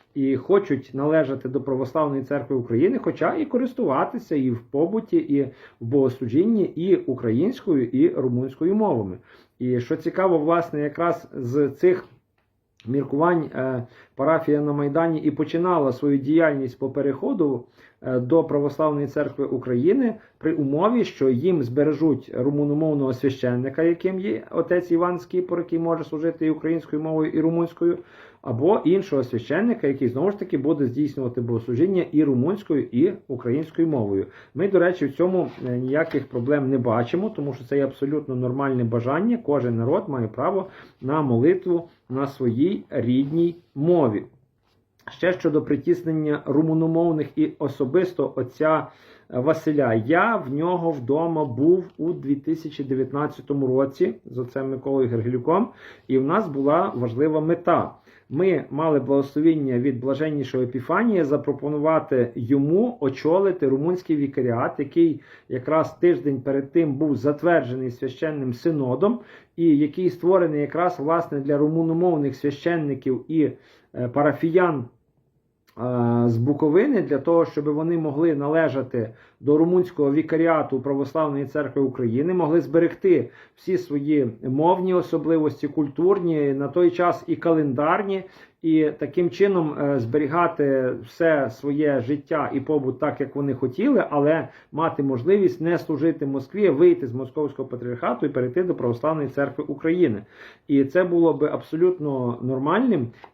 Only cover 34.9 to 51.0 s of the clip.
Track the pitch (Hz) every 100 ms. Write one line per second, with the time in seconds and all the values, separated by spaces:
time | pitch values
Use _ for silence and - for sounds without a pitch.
34.9 | 180 143 - 185 185 135 - 123 123 127
35.9 | 147 165 143 - 123 120 147 131 135 120
36.9 | 113 120 175 214 190 143 - 120 143 135
37.9 | - 143 151 139 127 127 131 139 127 117
38.9 | 117 123 156 226 233 - 143 123 113 120
39.9 | 190 - 131 110 123 160 190 185 - -
40.9 | - 127 156 139 117 151 185 185 170 165
41.9 | _ - 131 139 - 123 113 175 208 -
42.9 | 139 117 127 143 165 170 165 _ 139 160
43.9 | 175 123 98 - _ _ _ _ _ _
44.9 | _ - - 175 180 160 147 147 143 170
45.9 | 175 160 160 151 147 - 139 160 160 160
46.9 | 165 170 156 143 - 156 - 143 - 127
47.9 | 175 185 - 135 135 123 - 156 156 147
48.9 | - - - - 127 139 156 160 147 123
49.9 | 110 113 170 220 208 131 143 175 180 165
50.9 | 147